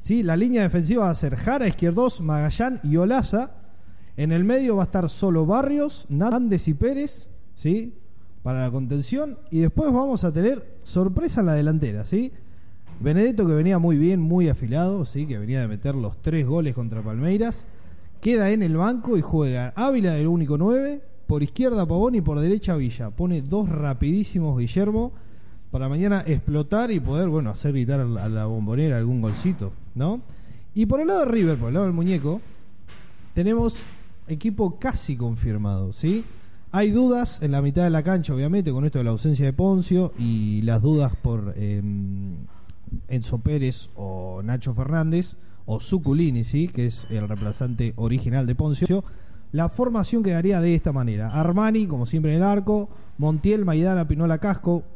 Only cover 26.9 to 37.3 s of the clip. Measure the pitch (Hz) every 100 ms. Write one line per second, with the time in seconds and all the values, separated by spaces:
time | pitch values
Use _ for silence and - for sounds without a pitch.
26.9 | 202 123 143 185 156 123 107 147 135 120
27.9 | 139 123 113 104 110 107 110 104 120 156
28.9 | 123 117 123 113 104 180 185 98 98 -
29.9 | 123 143 233 - - - - - 202 220
30.9 | 269 320 381 277 233 175 147 113 147 196
31.9 | 170 175 185 139 185 - - - - -
32.9 | - - - - - 180 226 233 - -
33.9 | - - - - 156 226 202 202 180 262
34.9 | - - 131 120 113 123 104 104 98 95
35.9 | 92 151 208 226 - - - - 185 214
36.9 | 214 254 247 240